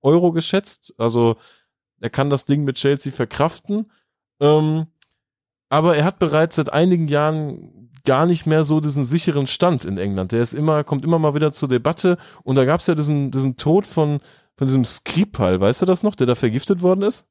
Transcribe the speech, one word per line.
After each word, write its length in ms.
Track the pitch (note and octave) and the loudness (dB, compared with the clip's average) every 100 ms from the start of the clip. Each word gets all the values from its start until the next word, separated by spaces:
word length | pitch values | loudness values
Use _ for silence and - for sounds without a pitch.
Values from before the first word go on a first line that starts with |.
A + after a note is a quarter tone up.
Euro 320 | C3+ E3 F3+ | 4 4 2
geschätzt. 600 | E3 D#3+ F#3+ G3 - - - | 0 -2 -4 -4 -12 -16 -4
Also 400 | A#2 A#2 A#2 A2+ - _ _ _ _ _ | -2 2 2 0 -8 _ _ _ _ _
er 80 | A#2 | -8
kann 220 | - C#3 | -4 -2
das 160 | C#3+ - | -2 0
Ding 180 | C#3+ | -2
mit 120 | C#3+ C3 | -2 -2
Chelsea 360 | C#3+ C#3+ - | -2 -2 -4
verkraften. 760 | - A#2+ - D3+ - - G#3 G#3+ _ _ _ _ _ | -6 -8 -2 -2 -2 -6 -6 -6 _ _ _ _ _
Ähm, 460 | D3 D#3 D#3 D#3 D#3+ _ _ _ _ _ _ _ _ | 2 4 2 -2 -6 _ _ _ _ _ _ _ _
aber 280 | D3+ E3 D3+ | 0 2 2
er 80 | |
hat 140 | D#3+ G3 | 0 0
bereits 360 | E3+ D3 E3 - | 0 2 0 0
seit 160 | D3 | -2
einigen 340 | D3 F3 F3 D#3+ | 0 2 2 0
Jahren 840 | C#3+ D3+ D#3 D3+ - - - A#2 - - | 0 0 -2 -6 -10 -16 -20 -20 -8 0
gar 180 | C3 | 2
nicht 220 | E3+ E3+ - | 2 2 2
mehr 180 | D#3 | 0
so 160 | D3 D#3 | 2 0
diesen 240 | D3+ C#3 | 0 -2
sicheren 420 | B2+ E3 - C#3+ C3+ | 0 0 0 -2 -2
Stand 380 | - F3+ D3+ | 0 0 0
in 140 | E2+ F#2+ | -4 -6
England. 340 | G2 G2 F#2 | -4 -4 -2
Der 80 | A2+ | -2
ist 140 | A#2+ | -2
immer, 300 | B2 D3+ D3+ | -2 0 0
kommt 200 | D3 C#3+ | 0 -4
immer 140 | D3 E3 | 0 0
mal 160 | D#3 | 0
wieder 180 | D3 D3+ | 0 -2
zur 160 | - C#3 | -2 0
Debatte. 480 | B2 C3 E3 F#3 F3+ - - | 0 0 0 0 0 -4 -18
Und 120 | - | -2
da 100 | C3+ | 2
gab's 220 | C3 E3 - | 2 2 0
ja 80 | |
diesen, 380 | D#3+ D3+ D3 C#3 | -2 0 0 0
diesen 260 | C3+ C3+ B2+ | -2 -2 -2
Tod 280 | D3 F3 G3+ | 2 2 2
von, 340 | - D3+ D3 - _ _ _ | -2 0 -2 -6 _ _ _
von 100 | C3+ | 0
diesem 180 | C3+ A#2+ | 2 0
Skripal, 760 | - - D#3+ G#3 - F#2+ F2+ | -2 -4 -2 -2 0 0 2
weißt 220 | G2 B2+ | 2 2
du 40 | F#3 | 0
das 160 | F3+ | 0
noch, 120 | G#3 | 0
der 140 | - B2 | 0 0
da 60 | |
vergiftet 460 | A#2+ B2 G#2+ - F#3+ | 0 0 -2 -2 0
worden 220 | F3+ F#3+ | 0 0
ist? 240 | G3+ B3 _ | -2 -4 _